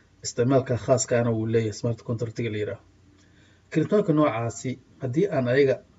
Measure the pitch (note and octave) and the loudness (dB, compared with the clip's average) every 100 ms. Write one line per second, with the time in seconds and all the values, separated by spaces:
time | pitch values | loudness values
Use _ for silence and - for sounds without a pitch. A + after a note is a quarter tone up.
0 | _ _ - - A#2+ C#3 A#2 A#2+ - B2 | _ _ -8 -2 2 2 2 -2 0 0
1 | - A#2+ A#2+ A2 A2 A2+ A2 G#2 A#2+ A2+ | 2 0 2 0 0 0 0 -2 -4 -4
2 | - A#2 A2+ - A#2 G#2+ G#2 - - _ | -6 -6 -6 -6 -6 -4 -6 -8 -14 _
3 | _ _ _ _ _ _ _ D#3+ D#3 G#3 | _ _ _ _ _ _ _ -2 2 2
4 | G3 D3+ D3 A2+ A#2 - C3 B2 _ - | 2 4 2 0 -4 -6 -8 -8 _ -10
5 | B2+ C3 G3+ D3 B2 C3 C#3 - - | -4 0 0 0 2 4 4 2 -6